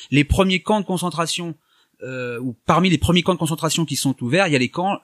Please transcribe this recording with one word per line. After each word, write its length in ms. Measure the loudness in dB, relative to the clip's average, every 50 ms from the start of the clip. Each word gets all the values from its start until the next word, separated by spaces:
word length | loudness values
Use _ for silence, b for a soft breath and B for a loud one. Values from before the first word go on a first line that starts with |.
| B B
Les 140 | 0 2 2
premiers 360 | 2 4 2 2 2 2 0
camps 200 | 0 0 0 0
de 60 | 0
concentration, 680 | -2 -4 -2 -2 -4 -4 -4 -4 -4 -4 -6 -6 -8 -10 _ _ _ _ _ _ _ _ -16 -14
euh, 360 | -10 -8 -8 -8 -8 -6 -6
ou 140 | -6 -6 -8 -6 _
parmi 240 | 0 2 4 4 4
les 80 | 2 2
premiers 240 | 2 2 2 2 2
camps 120 | 2 0
de 40 | 0
concentration 460 | 0 -4 -4 -2 -2 -2 0 0 -2
qui 120 | -2 -2
sont 180 | -2 -2 -2 -2 -2 -2
ouverts, 240 | 0 0 2 2
il 60 | 2 2
y 40 |
a 20 | 2
les 100 | 0 0
camps, 300 | -2 -2 -4 -4 -4 -4